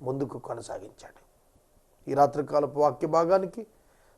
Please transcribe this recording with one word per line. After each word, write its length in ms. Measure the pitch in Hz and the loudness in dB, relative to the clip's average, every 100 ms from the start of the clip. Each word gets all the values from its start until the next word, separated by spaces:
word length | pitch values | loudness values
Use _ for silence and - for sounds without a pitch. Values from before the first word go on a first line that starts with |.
ముందుకు 380 | 131 135 131 123 | -6 -4 -6 -8
కొనసాగించాడు. 800 | - 117 117 131 107 - - - _ _ _ _ _ _ _ _ - | -10 -10 -10 -12 -14 -20 -20 -20 _ _ _ _ _ _ _ _ -2
ఈ 40 | |
రాత్రికాలపు 680 | 139 143 143 131 147 143 143 | 4 4 2 -2 0 0 2
వాక్య 280 | 147 127 160 | 2 2 0
భాగానికి 600 | 160 170 190 185 - 214 _ _ _ _ | 2 4 2 0 -8 -16 _ _ _ _